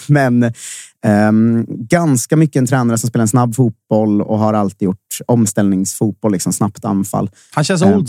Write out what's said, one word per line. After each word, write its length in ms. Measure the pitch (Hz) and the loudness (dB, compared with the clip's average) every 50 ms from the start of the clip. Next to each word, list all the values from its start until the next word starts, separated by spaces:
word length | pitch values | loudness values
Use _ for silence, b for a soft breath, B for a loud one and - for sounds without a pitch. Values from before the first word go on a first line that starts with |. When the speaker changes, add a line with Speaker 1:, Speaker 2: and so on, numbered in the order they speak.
Speaker 1:
<laughs> 80 | - - | -2 0
men, 440 | 147 143 135 123 120 120 120 117 117 B B B B B B B B _ - | 2 2 2 2 2 2 2 0 -2 B B B B B B B B _ 0
ehm, 600 | 110 104 104 107 107 110 110 113 117 113 113 117 - | 2 2 4 4 4 4 2 2 2 2 0 -2 -4
ganska 680 | - - 117 - 170 170 170 151 131 120 - - 160 | -8 -10 -4 -2 -2 0 2 2 0 0 0 0 2
mycket 200 | 156 160 143 - 139 | 2 2 2 2 0
en 60 | 127 | 0
tränare 320 | 113 139 131 120 117 117 110 | 0 0 0 0 0 0 0
som 100 | - 117 | -2 -2
spelar 140 | - 123 113 | 0 0 0
en 60 | 107 | 2
snabb 260 | - 123 123 120 110 | 2 0 0 0 0
fotboll 680 | - 127 113 - _ _ - 110 107 110 107 101 104 - | 0 0 0 -2 _ _ -2 0 0 2 2 0 0 0
och 160 | - 110 107 | -2 0 0
har 140 | 110 107 107 | 0 2 2
alltid 320 | 107 104 95 - - 107 | 0 0 -2 -2 -2 -2
gjort 100 | 90 95 - _ - - - - | -4 -4 -4 _ -14 -14 -8 -2
omställningsfotboll, 1080 | - 120 117 110 101 - 113 101 98 95 92 95 - - - 117 104 95 - - 110 98 | 0 2 2 2 0 0 0 0 0 0 0 -2 -4 -4 -4 -4 -4 -2 -2 -2 -2 -2
liksom 200 | 87 - 92 87 | -2 -2 -4 -2
snabbt 320 | - 110 95 - - - | -2 -4 -4 -6 -6 -6
anfall. 460 | 107 101 98 98 - - 101 98 98 b b b b - | -4 -4 -2 -4 -4 -4 -4 -4 -6 b b b b -6
Speaker 2:
Han 100 | 151 156 | -4 -2
känns 180 | - 190 160 185 | -2 0 2 2
Speaker 1:
Eh, 140 | 196 208 | 2 2
Speaker 2:
old 120 | 202 156 | 2 0